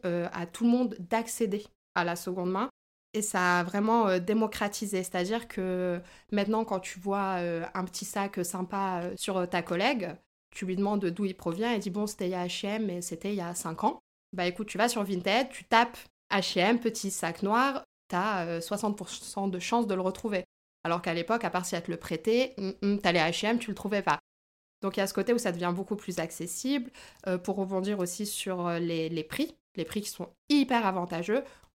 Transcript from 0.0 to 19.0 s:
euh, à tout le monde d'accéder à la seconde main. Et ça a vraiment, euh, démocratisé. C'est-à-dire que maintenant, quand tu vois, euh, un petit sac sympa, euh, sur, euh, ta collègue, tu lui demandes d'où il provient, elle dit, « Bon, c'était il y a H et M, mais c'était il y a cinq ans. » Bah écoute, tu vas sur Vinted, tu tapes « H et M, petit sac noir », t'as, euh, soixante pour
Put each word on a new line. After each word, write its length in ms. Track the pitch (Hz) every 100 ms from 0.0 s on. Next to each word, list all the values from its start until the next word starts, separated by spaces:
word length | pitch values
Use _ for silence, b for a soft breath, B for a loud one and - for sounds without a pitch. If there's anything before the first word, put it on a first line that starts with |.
euh, 240 | 180 175 170
à 140 | - 175
tout 160 | -
le 80 | 233
monde 240 | 247 247 -
d'accéder 680 | 175 226 233 - 220 208 - _ _ 185
à 80 |
la 100 | 170
seconde 380 | 175 190 185 180
main. 160 | 190 262 - _ _ _
Et 100 | 214
ça 360 | 202 190 180 175
a 60 |
vraiment, 420 | 175 202 214 233 208
euh, 140 | 185
démocratisé. 840 | 180 220 220 - 208 - 202 190
C'est-à-dire 460 | 185 180 180 226 233
que 520 | - 185 180 180 175 175 B B
maintenant, 340 | 202 202 220
quand 140 | 226 190
tu 220 | 185 185
vois, 380 | 196 196 190 180
euh, 240 | 175 165 170
un 100 | 190
petit 200 | 185 -
sac 400 | - 208 202 202
sympa, 560 | 175 185 180 202 196 180
euh, 120 | 175 -
sur, 200 | - 190
euh, 100 | 175
ta 160 | 175
collègue, 520 | 170 175 233 247 165 160 _ _ _
tu 120 | - 185
lui 100 | 185
demandes 300 | 202 208 185
d'où 180 | 175
il 100 | 190
provient, 380 | 185 170 170 233
elle 80 | 220
dit, « 80 | 202
Bon, 160 | 196 208
c'était 200 | - 185
il 60 |
y 20 |
a 100 | 185
H 220 | 180 - 202
et 20 |
M, 160 | 220
mais 160 | 208 175
c'était 300 | 175 165 196
il 60 | 208
y 40 |
a 140 | 170
cinq 300 | 180 160 165
ans. » 160 | 220 - _ _ _
Bah 120 | 180 175
écoute, 220 | 180 208
tu 80 | 190
vas 140 | 240
sur 120 | 233
Vinted, 460 | 202 180 190 226 262
tu 160 | -
tapes « 320 | - 226 233 - - _ _
H 280 | 202 185 185
et 20 |
M, 180 | 190 240
petit 320 | 226 220 196
sac 320 | - 170 170
noir », 420 | 202 226 269 269 - _ _
t'as, 360 | 180 214 190
euh, 160 | 170 170
soixante 380 | 165 202 226
pour 100 | 208